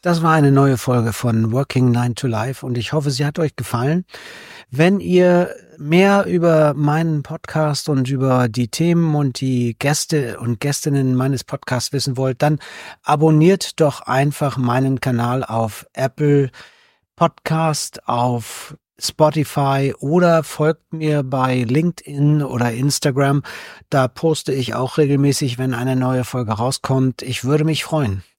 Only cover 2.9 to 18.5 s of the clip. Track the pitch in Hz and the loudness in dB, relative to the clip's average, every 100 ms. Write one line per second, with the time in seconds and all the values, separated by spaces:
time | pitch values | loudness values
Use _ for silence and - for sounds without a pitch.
2.9 | 156 147 127 147 147 156 - 120 120 135 | -2 -2 -2 -2 -2 -4 -4 -6 -2 0
3.9 | 170 180 - - - - - - 127 170 | -2 -4 -16 -20 -20 -20 -20 -12 0 2
4.9 | 202 175 180 180 175 180 - - - 147 | 2 2 4 6 4 2 -6 -20 -12 0
5.9 | 170 196 202 190 180 170 160 151 143 147 | 4 6 4 2 2 4 4 4 2 0
6.9 | 151 165 151 139 156 - 156 151 143 - | 0 0 -2 -6 -12 -6 -2 -2 -2 -2
7.9 | 139 127 135 131 127 123 110 120 - 165 | -2 0 0 2 2 0 -2 -4 0 2
8.9 | 170 165 151 143 123 131 123 120 110 139 | 2 2 2 0 -2 -2 0 -2 -2 -2
9.9 | 151 - 156 123 90 117 117 143 139 156 | -2 -2 -2 -2 -6 -6 -4 -4 -4 0
10.9 | 143 131 127 131 131 - 143 - 123 - | 0 2 2 0 -2 -6 -10 -4 -4 -2
11.9 | 139 139 127 131 131 147 151 - - - | -4 -4 -2 -2 0 0 0 -6 -18 -20
12.9 | - - 143 160 156 165 196 - - 151 | -4 0 4 4 6 6 4 -2 0 0
13.9 | - - 127 143 143 143 123 123 123 135 | 0 -2 0 0 0 -4 0 0 2 0
14.9 | 131 131 120 120 127 131 113 113 - - | 0 -2 -2 0 -2 -2 -2 -4 -6 -14
15.9 | - 131 - 147 143 131 - - _ _ | -4 -4 0 2 4 2 -4 -20 _ _
16.9 | _ _ _ 170 _ - 160 160 151 - | _ _ _ -2 _ -4 -2 0 -2 -6
17.9 | - - 120 123 120 113 | -12 -4 -2 0 -2 -6